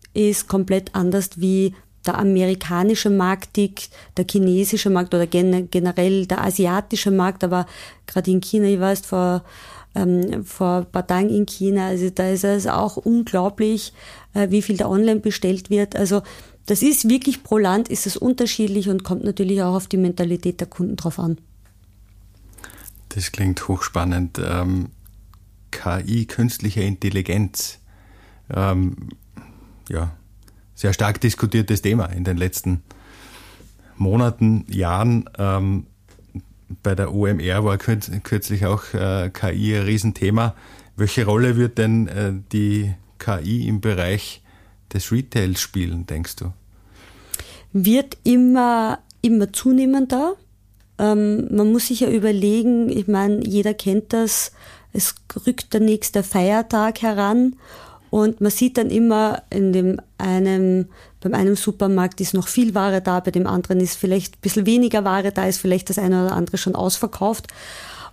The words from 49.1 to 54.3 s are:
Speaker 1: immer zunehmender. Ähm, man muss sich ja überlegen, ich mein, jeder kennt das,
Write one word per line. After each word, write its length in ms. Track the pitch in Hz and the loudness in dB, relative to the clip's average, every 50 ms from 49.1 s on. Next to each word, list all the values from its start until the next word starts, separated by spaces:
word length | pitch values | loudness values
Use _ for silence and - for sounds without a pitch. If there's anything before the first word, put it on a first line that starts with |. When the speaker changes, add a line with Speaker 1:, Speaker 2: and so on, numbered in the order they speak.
| - _ | -8 _
Speaker 1:
immer 320 | - 233 233 214 202 196 196 | 0 2 2 2 2 0 -2
zunehmender. 840 | - - 262 254 262 269 262 269 269 262 254 254 254 294 349 392 - _ _ _ _ _ _ _ _ _ _ _ - | -2 2 2 4 4 4 4 2 2 2 0 0 0 0 -2 -4 -6 _ _ _ _ _ _ _ _ _ _ _ 0
Ähm, 480 | 208 214 214 208 208 208 208 220 - - | 2 2 4 4 2 2 2 0 -2 0
man 220 | - 208 208 214 226 | 2 2 4 4 4
muss 160 | 240 - - | 2 2 0
sich 120 | 247 220 | -2 0
ja 80 | 254 - | 2 2
überlegen, 800 | - 220 196 220 208 196 190 208 214 233 220 247 240 233 233 226 | 2 2 2 2 2 2 2 2 2 2 2 2 2 2 2 0
ich 200 | - 214 190 202 | -2 -2 -2 0
mein, 340 | 208 190 196 202 208 208 - | 0 0 2 0 0 0 -2
jeder 320 | 220 190 202 196 214 208 | 0 0 0 0 0 -2
kennt 380 | - - 196 190 214 208 - - | -2 -2 -2 0 0 0 0 0
das, 400 | 226 226 214 | 0 0 0